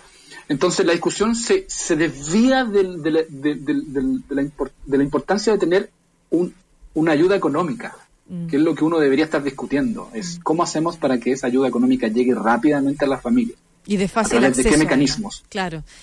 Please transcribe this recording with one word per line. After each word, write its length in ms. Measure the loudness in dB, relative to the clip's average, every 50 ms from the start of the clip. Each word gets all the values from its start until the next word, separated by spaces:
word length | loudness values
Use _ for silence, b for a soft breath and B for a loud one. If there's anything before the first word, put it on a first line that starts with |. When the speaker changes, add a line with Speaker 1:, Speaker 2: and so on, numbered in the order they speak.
| B B B B B B B B B B
Speaker 1:
Entonces, 380 | -2 0 0 0 0 2 2
la 60 | 2 2
discusión 420 | 2 0 -2 -2 0 0 0 0
se, 320 | -2 0 0 0 0 0 -4
se 280 | -10 -10 -4 -2 0
desvía 680 | 0 0 0 -2 -6 -6 0 2 4 4 4 4 2 0
del, 380 | 2 2 2 2 0 -2 -4 -2
de 80 | 0
la, 100 | 0 0 0 -2
de, 260 | -6 -4 -4 -2 -2
del, 360 | -2 -4 -2 -2 -2 -4 -4 -4
del, 340 | -2 -2 0 -2 -2 -4 -4
de 60 | -4
la 80 | -4 -4
impor-, 300 | -4 -4 -6 -8 -8 -8 _ -6
de 100 | -2 0 2
la 60 | 2
importancia 480 | 2 0 -2 -2 0 -2 0 2 2 2
de 60 | 2
tener 320 | 2 2 2 0 0 -2 _ _ _ _ _ _ _ _
un, 240 | -2 -2 -2 -2 -6 -12 _ _ _ _ -20 -8 -4
una 180 | -2 0 2 4
ayuda 240 | 4 4 4 2
económica, 600 | 2 0 0 0 0 -2 -2 -4 -6 -10 -12 -14 -16 -20 _ _ _ _ -14
Speaker 2:
Mm. 160 | -12 -10 -6 -2
Speaker 1:
que 80 | 0
es 60 | 2 2
lo 120 | 2 2
que 100 | 0 0
uno 140 | 0 2 2
debería 260 | 2 4 4 2 2
estar 180 | 0 -2 -2 -2
discutiendo, 680 | -4 -6 -8 -6 -4 -2 -2 0 -2 -4 -6 -10 -12 -12
es 240 | -10 -10 -10 -10
Speaker 2:
Mm. 60 | -6 -4
Speaker 1:
cómo 200 | -2 0 0 0
hacemos 360 | -2 -2 -2 -2 -2 -2 -2
para 180 | -2 0 0 0
que 140 | 0 -2 -2
esa 140 | -2 -2
ayuda 200 | 0 0 2 2
económica 420 | 2 2 2 2 2 2 2 0 0
llegue 260 | 0 2 2 2 0
rápidamente 720 | 0 2 0 0 2 2 2 2 2 2 0 0 0 0
a 20 | -2
las 140 | -2 -2 -2
familias. 360 | 0 2 2 2 0 -6 -12 _ _ _ _ _
Speaker 2:
Y 100 | -4 -2
de 80 | 0 0
Speaker 1:
¿A 40 | 0
Speaker 2:
fácil 320 | 0 -2 0 2 2 2
Speaker 1:
través 140 | 2 2 2
de 100 | 2 2
qué 40 | 4
Speaker 2:
acceso, 160 | 4 4 4
Speaker 1:
mecanismos? 600 | 4 2 2 2 0 0 -4 -8 -10 -12 -14 -18 _
Speaker 2:
claro. 340 | -8 -6 -6 -6 -6 -10 -12 B B B